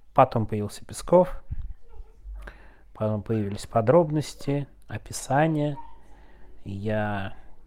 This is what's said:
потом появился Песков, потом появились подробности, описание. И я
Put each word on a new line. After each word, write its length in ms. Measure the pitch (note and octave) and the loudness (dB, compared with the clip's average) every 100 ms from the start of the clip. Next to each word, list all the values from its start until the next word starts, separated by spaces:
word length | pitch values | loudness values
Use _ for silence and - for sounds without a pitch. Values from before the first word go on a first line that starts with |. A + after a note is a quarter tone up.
| - | -2
потом 320 | - C3 A#2+ | 4 6 4
появился 400 | G#2+ G#2+ G#2 - | 0 -2 -4 -8
Песков, 580 | - A#2 - F3 F3+ - - - - - - - - - - - - - - - - | -12 -10 4 6 6 0 -6 -6 -6 -10 -12 -14 -14 -16 -14 -14 -14 -16 -20 -20 -20
потом 300 | - G#2+ G#2+ | -4 -2 -2
появились 420 | G2 A2 G2+ G2+ | 0 -2 0 -4
подробности, 1040 | - A#2 A2 D#3+ D#3+ D3+ C3+ - - C#3+ C#3+ - - | 0 2 6 6 6 2 -2 -6 -2 -2 -4 -12 -12
описание. 920 | A2 - - - C3+ E3 D3+ D3 C#3 - - - - - - - - | -12 -8 -10 0 2 4 2 0 -2 -10 -14 -16 -20 -20 -20 -18 -14
И 80 | - | -10
я 600 | G2 G#2 G#2+ G#2 G2+ G2 - - - | -6 -2 0 0 -2 -6 -10 -14 -16